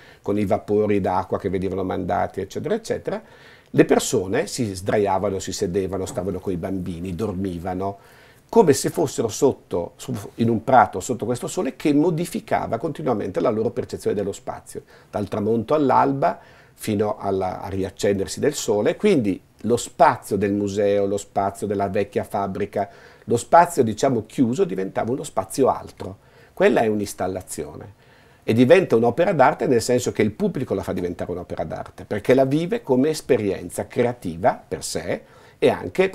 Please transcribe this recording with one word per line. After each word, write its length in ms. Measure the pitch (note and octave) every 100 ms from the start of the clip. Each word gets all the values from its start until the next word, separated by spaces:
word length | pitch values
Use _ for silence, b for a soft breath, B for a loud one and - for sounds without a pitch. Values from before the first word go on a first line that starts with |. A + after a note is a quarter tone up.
| B B
con 160 | - G#2
i 60 |
vapori 560 | G2 G2+ - G#2 G#2 G2+
d'acqua 380 | F#2+ F#2 F#2 G2
che 100 | G2
venivano 340 | F#2 F#2 F#2
mandati, 580 | F#2 F#2 F2+ F#2 F#2 -
eccetera, 340 | F#2 G#2 C3+
eccetera. 480 | A3 - - - G3+ B B B B B
Le 140 | C#3
persone 600 | - - - A2+ F2+ A#2 G3+
si 260 | - A2
sdraiavano, 640 | F#2 G2 B2 G2 F#2+ G2+ F#2+
si 140 | -
sedevano, 540 | F2+ F#2+ G2 F#2 F#2 F2+
stavano 320 | - F#2 F#2
coi 180 | G2+ F2
bambini, 580 | F#2+ F#2+ F2 E2 F#2
dormivano, 840 | E2+ G#2+ F2+ G2 F2 F#2 F#2 G2 - b b b b _
come 260 | A3+ F3
se 160 | C3+ D#3
fossero 360 | - D3 - A2+
sotto, 680 | - C#3 - _ F2+ E2+ -
su-, 180 | - A#2 G#2 -
in 120 | A#2
un 140 | A2+
prato 380 | A#2 B2 G2+ F#2+
sotto 240 | - A2+
questo 240 | G#2+ B2 E3+
sole 260 | F3+ C4
che 180 | - D#3+
modificava 840 | C#3+ F3 D#3+ F3 - - G#2 F#2 A2+
continuamente 640 | E3 C#3+ D3+ G#2+ G2 E3
la 100 | C#3+
loro 200 | A2 A2
percezione 440 | - G2+ F#2+ A2
dello 180 | G#2+ G2
spazio, 500 | - - B2 - - b b b
dal 160 | G2 G2
tramonto 480 | G#2+ G#2 A#2 G#2+
all'alba 640 | D#3 C3+ A#2+ C3+ C#3 E3+ - B B B
fino 440 | _ - G#2 G#2+ -
alla, 420 | G2 F#2+ F#2 F#2
a 80 | -
riaccendersi 680 | F#2+ F#2+ - G#2 G2 F#2+ -
del 160 | B2
sole. 420 | D3+ - G#2 B2 E3+
Quindi 440 | G#3+ E3 G2+ F2+ - _
lo 140 | G#2+ A#2
spazio 600 | - - D#3 A#2+ - G#2
del 160 | G2+
museo, 540 | G2+ G2+ G2 G2+ G2+ G2
lo 100 | G2+
spazio 500 | - G#2 G2 - G#2
della 220 | G2 G2
vecchia 340 | G2+ G2 A2
fabbrica, 640 | G2 G#2 G2 F#2+ - G#2+ G2 B B B
lo 120 | - A#2
spazio, 460 | - E3+ F3 -
diciamo, 420 | A2+ G#2 C#3 A#2 G#2
chiuso 380 | - A#2 C3+
diventava 460 | F2+ F#2 G2 G#2 G#2
uno 140 | C#3
spazio 420 | D#3 - G2+ - A#2
altro. 500 | - - - G2 G2 b b b
Quella 300 | - G3 G3
è 40 | A2+
un'installazione 1080 | G#2+ G2 - F#2+ F#2 - - D2 G2 - - b b b b
e 80 | -
diventa 420 | A2+ B2+ F#3 D#3+
un'opera 380 | A2+ A#2+ - F3
d'arte 340 | D#3+ C3 E3+ G3
nel 160 | A#2+
senso 300 | D#3+ B3 A#2
che 100 | G2+
il 80 | A2
pubblico 420 | G#2 G3+ D3 B2
la 100 | G2
fa 80 | F#2
diventare 400 | F#2 F2+ F2 F#2
un'opera 320 | F2+ F2 F2
d'arte, 400 | E2+ D#2 - -
perché 280 | F2+ G#2 -
la 120 | C3
vive 400 | C3+ D3+ F3 A#3
come 240 | - B2+ D3
esperienza 800 | D#3 - A#2+ G2+ E2 F2+ - G2+
creativa 760 | C3 A#2+ B2 F2+ E2 F#2+ - -
per 160 | D2+
sé 380 | - - F2 F3+ b b b b
e 100 | C#3
anche 440 | F2+ F#2 - F#3+